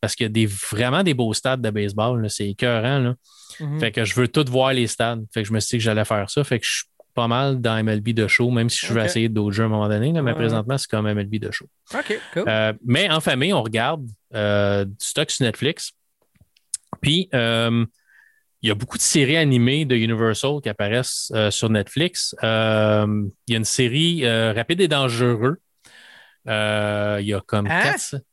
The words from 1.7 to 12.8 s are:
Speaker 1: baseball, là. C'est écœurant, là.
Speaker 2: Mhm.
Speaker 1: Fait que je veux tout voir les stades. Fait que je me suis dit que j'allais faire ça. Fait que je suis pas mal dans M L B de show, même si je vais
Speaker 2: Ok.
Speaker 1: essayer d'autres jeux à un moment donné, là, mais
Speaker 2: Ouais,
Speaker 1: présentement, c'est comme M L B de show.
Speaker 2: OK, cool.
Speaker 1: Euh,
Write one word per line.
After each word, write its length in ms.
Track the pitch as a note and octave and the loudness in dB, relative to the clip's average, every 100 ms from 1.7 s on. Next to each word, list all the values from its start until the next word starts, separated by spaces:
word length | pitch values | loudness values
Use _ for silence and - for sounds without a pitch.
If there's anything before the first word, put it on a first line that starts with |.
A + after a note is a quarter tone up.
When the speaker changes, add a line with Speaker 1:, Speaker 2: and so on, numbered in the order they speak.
Speaker 1:
baseball, 500 | G#2 G#2 G2+ A2+ B2 | -2 -2 0 0 0
là. 60 | G#2+ | -2
C'est 200 | - G#2 | -4 -6
écœurant, 500 | G2+ B2 A#2 A#2 C#3 | -2 0 2 0 0
là. 160 | B2 B2 _ - - - | 0 -2 _ -20 -20 -12
Speaker 2:
Mhm. 200 | D3+ D3+ | -8 -4
Speaker 1:
Fait 120 | A#2+ | -2
que 120 | G#2 | -2
je 100 | G#2+ | -2
veux 140 | B2 B2 | 0 2
tout 160 | - C#3 | 2 2
voir 240 | B2+ C3 | 2 2
les 140 | C3 A#2 | 2 0
stades. 360 | - A#2 A#2 A2 | 0 -2 -2 -6
Fait 100 | - | -6
que 60 | G2+ | -2
je 40 | |
me 80 | A2 | -2
suis 160 | - A#2+ | 0 0
dit 20 | |
que 60 | |
j'allais 200 | A2 G#2+ | 0 0
faire 240 | G#2 G#2+ G2 | 0 -2 -2
ça. 140 | - | -2
Fait 140 | C#3+ A#2+ | 0 -2
que 80 | - | -2
je 60 | |
suis 120 | - - _ _ | -6 -8 _ _
pas 140 | - A#2 | -2 0
mal 320 | A#2+ C#3 C3 | 0 0 0
dans 160 | A#2 A2 | 0 0
M 120 | A2 | 0
L 120 | G#2+ | 0
B 80 | G#2+ | 0
de 180 | A2+ G#2 | 0 2
show, 240 | - A#2+ | 2 2
même 180 | A#2+ A#2 | 2 0
si 160 | - - | -2 -2
je 60 | |
vais 80 | A#2 | 0
Speaker 2:
Ok. 40 | G#2+ | 0
Speaker 1:
essayer 220 | A#2 A2+ | 2 0
d'autres 240 | G#2+ G#2 | 0 0
jeux 100 | G2+ | 0
à 40 | A2+ | 0
un 20 | |
moment 200 | G#2+ G#2 | 2 0
donné, 240 | G#2+ B2+ | 0 0
là, 80 | E3 | 0
mais 120 | C3 | 0
Speaker 2:
Ouais, 40 | A2+ | 0
Speaker 1:
présentement, 400 | A2+ A2 G#2+ C3+ | 0 0 -2 -4
c'est 140 | - | -2
comme 160 | A2 G#2+ | -2 0
M 100 | G#2 | -2
L 120 | G2+ | -2
B 80 | G#2+ | -4
de 140 | - | -6
show. 140 | - - _ - | -8 -12 _ -10
Speaker 2:
OK, 240 | B3 D4 G#3 - | -8 -6 -6 -6
cool. 100 | E3+ F#3+ | -4 0
Speaker 1:
Euh, 240 | A2 A2 G#2+ | 2 0 -2